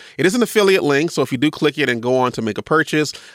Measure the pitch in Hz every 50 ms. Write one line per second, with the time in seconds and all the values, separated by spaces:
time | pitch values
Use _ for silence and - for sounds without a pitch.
0 | - - - - 139 185 196 247 226 - - 220 202 196 190 190 - 147 139 139
1 | 160 170 - - 135 - 135 120 143 156 - - 156 151 139 147 139 127 120 117
2 | 110 123 127 127 127 123 117 - 113 110 107 - - - 156 160 151 - - 151
3 | 151 143 - - - -